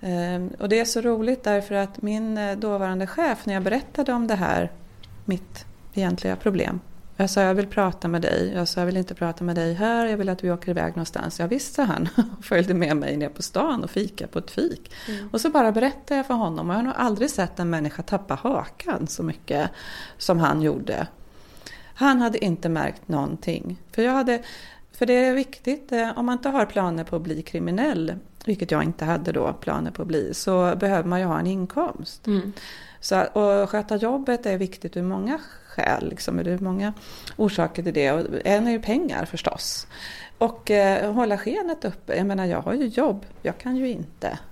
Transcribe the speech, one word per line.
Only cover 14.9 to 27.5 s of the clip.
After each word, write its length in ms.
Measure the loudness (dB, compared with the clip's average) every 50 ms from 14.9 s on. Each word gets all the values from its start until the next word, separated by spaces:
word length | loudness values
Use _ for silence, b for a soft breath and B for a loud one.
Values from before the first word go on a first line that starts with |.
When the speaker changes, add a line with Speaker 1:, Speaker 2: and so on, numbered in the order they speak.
| -16 -14 -10 -8
Speaker 2:
Mm. 200 | -8 -8 -8 -4 -4
Speaker 1:
Och 80 | 0
så 100 | 0 2
bara 220 | 4 6 6 6 4
berättade 440 | 4 2 2 0 -2 -6 -2 -2
jag 100 | -2 0
för 80 | 0 0
honom 340 | 0 0 0 0 -2 -2 0
och 60 | 0
jag 40 | 0
har 60 | 0
nog 100 | 0 0
aldrig 340 | 0 0 0 2 2 0 0
sett 280 | 2 0 -2 -2 0 -2
en 120 | -2 0
människa 320 | 0 0 0 -2 -2 -4 -6
tappa 320 | -2 -2 -2 0 -2 -4
hakan 720 | -2 0 0 0 0 -2 -4 -10 -10 -4 -4 -2 -2 -2
så 160 | -4 -4 -4 -4
mycket 480 | -4 -4 -6 -4 -4 0 0 0 -2 B B B B B B B B B B
som 200 | 2 2 4 4
han 240 | 6 4 4 4 4
gjorde. 440 | 2 2 0 -2 -4 -2 -2 -4 -6 -8 -18 -20 B B B B B B B B B B B B B B
Han 260 | 2 4 6 6 6
hade 240 | 4 2 2 2 2
inte 240 | 0 0 0 0 0
märkt 400 | 0 2 0 -2 -2 -6 -6 -2
någonting. 680 | 0 0 0 0 -4 -4 -4 -4 -4 -4 -4 -8 -10 -10 -12 -8 0
För 100 | 2 2
jag 100 | 4 4
hade, 300 | 2 4 2 2 0 -2 B B B B B B B B -20 _
för 140 | -2 2
det 60 | 4 6
är 200 | 6 6 6 4
viktigt, 580 | 2 0 -2 -4 -6 -2 -2 -2 -2 -2 -2 0
eh, 260 | 0 0 0 0 -2
om 80 | 0
man 60 | 0 0
inte 160 | 0 0 0
har 180 | 2 2 2
planer 380 | 2 2 0 0 2 0 -2 -4
på 120 | -2 -4
att 60 | -4 -2
bli 200 | -2 -4 -4 -6
kriminell, 720 | -6